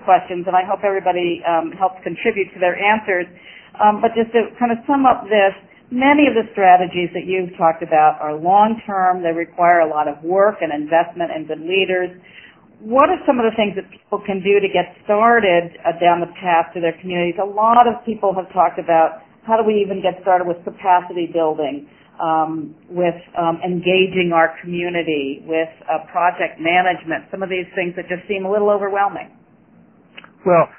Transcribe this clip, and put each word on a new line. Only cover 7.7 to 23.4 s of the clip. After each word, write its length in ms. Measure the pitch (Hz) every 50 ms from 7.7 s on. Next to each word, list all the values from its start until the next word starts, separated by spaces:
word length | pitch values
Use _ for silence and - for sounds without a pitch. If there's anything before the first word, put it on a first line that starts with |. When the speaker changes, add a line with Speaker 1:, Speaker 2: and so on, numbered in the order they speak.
| 160 165 175
Speaker 1:
about 320 | 156 160 151 156 156 143 -
are 140 | 151 151 151
long-term. 880 | 156 160 180 196 208 214 220 226 220 - 208 196 190 185 180 180 185
They 100 | 170 165
require 540 | 165 170 170 165 - - 175 175 175 170 160
a 40 | 156
lot 180 | 151 151 151
of 100 | 147 147 151 160
work 360 | 170 185 196 196 214 208 -
and 120 | 170 156 147
investment 560 | 151 147 151 165 165 175 175 - 175 170 160
and 180 | - 160 156
good 140 | 156 156 156
leaders. 480 | 156 170 185 196 185 175 185 180 180 180 180 180 - - - - - - - _ _ _ _ -
What 300 | 214 220 240 269 294 349
are 100 | 370 - -
some 140 | 302 262 240
of 60 | 226
the 80 | 220 220
things 180 | 233 214 202 175 190
that 80 | 180
people 320 | - - - _ - 208 196 202
can 180 | - 196 190 170
do 160 | 196 202 202
to 80 | 196
get 240 | 185 - 175 175 - - - -
started, 680 | - 208 208 226 233 240 233 202 190 175 175 175 170 - -
uh, 140 | - 170 170 170
down 200 | 180 175 175 175
the 120 | 170 165 - -
path 340 | 190 180 170 165 165 165 -
to 60 | 180
their 120 | 170 165 165 -
communities? 400 | 185 185 175 175 175 175 170 208
A 60 | 202
lot 400 | 202 202 208 220 226 233 240 240
of 160 | 240 214 214 -
people 320 | 233 214 - 208 196 185
have 160 | 190 175 -
talked 280 | - 180 165 170 175 185
about 440 | 160 170 165 160 160 - - - - _ _ _ -
how 100 | 220 226
do 60 | 220 220
we 140 | 214 214 208
even 200 | 196 190 196 190
get 160 | 190 180 175 -
started 260 | - 196 180 180 180
with 100 | 175 170 - -
capacity 640 | - - - - 190 180 180 180 180 175 180 170 156
building, 580 | 170 165 165 156 156 156 151 135 143 143 - - _ _ _ _ _
um, 560 | - 175 160 160 160 156 156 160 160 147 - - _ _ -
with, 300 | 180 175 175 170 170 - - - -
um, 240 | 175